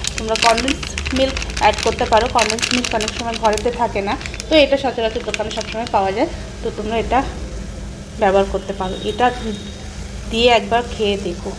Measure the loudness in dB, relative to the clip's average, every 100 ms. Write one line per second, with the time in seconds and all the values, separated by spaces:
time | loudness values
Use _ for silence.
0 | -4 -4 -2 4 6 4 2 -2 -4 -6
1 | -2 0 0 0 -6 2 2 4 2 0
2 | 2 4 4 2 2 0 0 0 0 -2
3 | -2 -4 -6 0 2 2 2 0 0 0
4 | -2 -2 -4 -8 2 6 6 4 0 0
5 | -2 -2 -4 -4 -4 -4 -4 -6 0 2
6 | 2 2 0 -2 -8 -8 -6 -4 -4 -2
7 | 2 2 0 -4 -8 -8 -8 -10 -10 -10
8 | -12 0 4 4 4 0 -4 -6 -4 -4
9 | -4 2 2 2 -4 -6 -8 -12 -12 -10
10 | -10 -8 -4 2 6 6 4 0 0 -2
11 | 0 0 -2 -6 -6